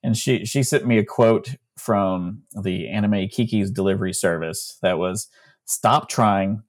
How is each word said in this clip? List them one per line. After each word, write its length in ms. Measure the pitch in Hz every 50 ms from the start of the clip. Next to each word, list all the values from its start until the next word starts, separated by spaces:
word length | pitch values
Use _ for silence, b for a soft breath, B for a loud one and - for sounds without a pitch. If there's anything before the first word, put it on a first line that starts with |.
And 160 | - - 113
she, 280 | 113 - 139 127 110 -
she 180 | 123 - 143 131
sent 240 | - - - -
me 100 | 123 117
a 80 | 110 104
quote 500 | - - - 120 113 113 104 - - 135 - _ _ _
from 640 | - - - 110 101 98 95 92 90 87 87 104 - _ _ - 104
the 280 | 98 95 92 90 85
anime 400 | - - 107 104 104 104 101 92
Kiki's 420 | 101 - - 120 113 - 107 98 98
Delivery 440 | - - 95 98 95 101 101 92 92
Service 640 | - - 90 85 82 82 80 90 - - - - _
that 160 | - 92 90
was, 300 | 80 90 90 92 107 - b b b b b b b b
"Stop 440 | - - - - 107 127 151 147 -
trying 540 | - - 117 107 101 98 95 98 104 110 -